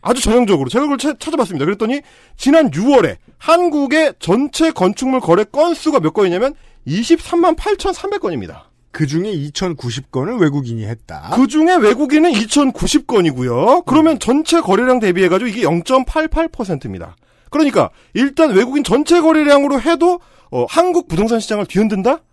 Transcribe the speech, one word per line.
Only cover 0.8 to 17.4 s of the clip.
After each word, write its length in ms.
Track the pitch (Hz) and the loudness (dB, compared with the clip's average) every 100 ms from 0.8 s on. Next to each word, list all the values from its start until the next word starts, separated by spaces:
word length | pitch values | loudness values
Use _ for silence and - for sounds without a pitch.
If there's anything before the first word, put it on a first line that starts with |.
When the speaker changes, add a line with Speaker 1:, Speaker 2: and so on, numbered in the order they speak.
Speaker 1:
그걸 160 | 294 277 | -2 -2
찾-, 220 | 294 285 | -4 -6
찾아봤습니다. 440 | - 302 202 165 | -6 -4 -4 -2
그랬더니 360 | 147 202 220 269 - _ _ - | -4 -2 -4 -4 -8 _ _ -6
지난 360 | 262 320 277 | 2 4 4
유월에 440 | 139 233 269 165 90 _ _ | 0 2 4 2 -4 _ _
한국의 760 | - 339 359 294 277 302 311 - | 0 2 2 0 0 0 0 -2
전체 540 | - 202 285 - 320 | -2 0 0 0 -2
건축물 480 | - 185 208 262 254 | 2 -2 0 -2 -2
거래 240 | 233 262 | 2 0
건수가 560 | 214 269 330 330 311 285 | 2 0 0 0 -2 0
몇 120 | 156 | 0
건이냐면 420 | 185 196 175 254 294 _ _ - | 0 0 0 -2 -6 _ _ -8
이십삼만 680 | 170 240 339 - 349 349 | -6 0 -2 0 0 2
팔천삼백 680 | 330 - 403 403 359 392 403 | 0 -4 -4 -4 -6 -6 -6
건입니다. 480 | 208 151 87 - _ _ _ | -6 -6 -10 -16 _ _ _
Speaker 2:
그중에 400 | - 151 156 202 | -6 -4 -2 -4
이천구십 800 | 180 147 - 185 151 123 113 - | -6 -6 -6 -6 -6 -8 -10 -8
건을 240 | 131 151 247 | -6 -4 0
외국인이 480 | 160 143 123 117 | 0 0 -6 -8
했다. 460 | 107 113 - 76 - | -8 -10 -12 -16 -4
Speaker 1:
그중에 440 | 185 269 302 320 370 | 0 2 2 2 4
외국인은 540 | - 254 285 302 339 | 2 2 0 2 2
이천구십 760 | 220 220 285 277 - - 302 - | 2 0 2 0 0 0 0 0
건이고요. 800 | 240 170 127 123 120 190 330 - | 0 0 -2 -4 0 2 2 2
그러면 280 | 302 320 | 2 4
Speaker 2:
음. 40 | 277 | 0
Speaker 1:
전체 420 | - 277 311 330 | 0 0 2 0
거래량 400 | 196 190 254 254 | 2 0 2 2
대비해가지고 480 | 214 175 185 185 240 | 2 2 2 2 -2
이게 140 | 208 | -2
영점팔팔 840 | 190 170 170 262 254 320 320 294 285 | -2 -2 0 0 0 -4 -2 -2 -4
퍼센트입니다. 680 | - 202 151 113 95 82 - _ _ | -6 -8 -6 -8 -12 -14 -20 _ _